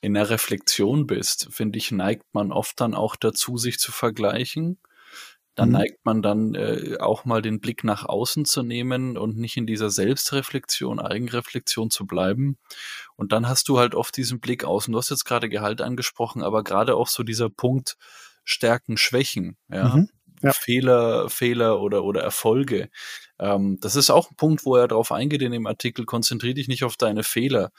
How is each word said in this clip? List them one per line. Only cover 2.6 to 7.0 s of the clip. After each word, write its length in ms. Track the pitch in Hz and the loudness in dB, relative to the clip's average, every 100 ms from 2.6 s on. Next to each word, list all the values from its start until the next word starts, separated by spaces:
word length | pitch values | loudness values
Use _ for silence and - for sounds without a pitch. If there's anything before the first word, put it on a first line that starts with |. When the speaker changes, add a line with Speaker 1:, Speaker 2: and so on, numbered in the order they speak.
| - - | -4 -2
Speaker 1:
dann 140 | 120 | -2
auch 220 | 98 107 - | 0 -2 0
dazu, 420 | 113 110 - 123 | -2 0 -4 -2
sich 200 | 120 - | -4 -2
zu 140 | - | -4
vergleichen. 840 | - 117 113 104 113 127 151 165 185 _ _ - - - - _ | -2 -2 0 0 0 -2 -2 -4 -4 _ _ -20 -20 -20 -20 _
Da 120 | - 117 | 2 4
Speaker 2:
Mhm. 60 | |
Speaker 1:
neigt 320 | 123 107 - | 4 2 -2
man 180 | 113 110 | -2 2
dann, 320 | 104 107 110 | 2 2 0
äh, 420 | 98 107 110 - - | 0 -2 -2 -4 -2